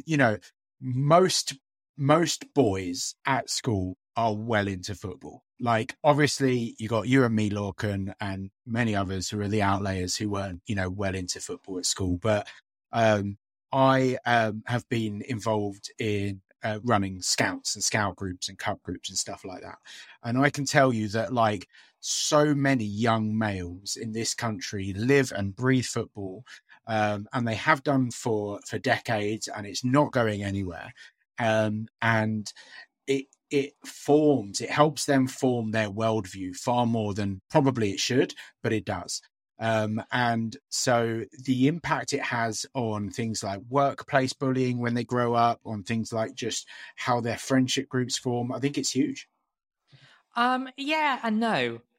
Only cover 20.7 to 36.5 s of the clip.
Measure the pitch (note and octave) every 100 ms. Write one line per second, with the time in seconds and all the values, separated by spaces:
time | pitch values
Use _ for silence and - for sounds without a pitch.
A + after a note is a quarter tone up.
20.7 | D3+ C3 A2+ G#2+ A2 G#2+ B2 A2 G#2 -
21.7 | - - _ - - - D3+ D3+ C#3+ C#3
22.7 | C3+ G#2 G2+ A#2 A2+ G#2+ A2 A2 F#2+ F2
23.7 | F2+ G2+ - A2+ A2 A2 - A#2 G#2+ -
24.7 | G2+ G2 F#2+ A#2+ C#3 B2+ - G2 F#2+ B2+
25.7 | C3 A#2+ A#2 G#2+ - F#2+ F#2+ - - _
26.7 | - - A2 G#2+ G#2 G#2 B2+ A#2 A2 -
27.7 | D3 D3+ C3+ B2 - A#2+ G#2+ G#2 G2+ -
28.7 | A2 B2+ A2 - A2 G#2 G#2+ - G#2+ G2+
29.7 | F2+ B2 C3+ D3 B2+ A2+ G#2 G2+ G2+ F#2
30.7 | - - - - _ _ - A#2 A2 G#2+
31.7 | G#2+ A2 _ A2+ A2+ A2 G#2+ G2+ - -
32.7 | - - _ - C#3 C3+ _ _ D3 C3
33.7 | - - - - C#3+ D3+ C3+ G2+ F#2+ A2+
34.7 | C3+ D3+ - - C3+ C3 - C3 B2 A2
35.7 | A2 G#2+ G2+ A2+ A2 F#2 F#2+ F#2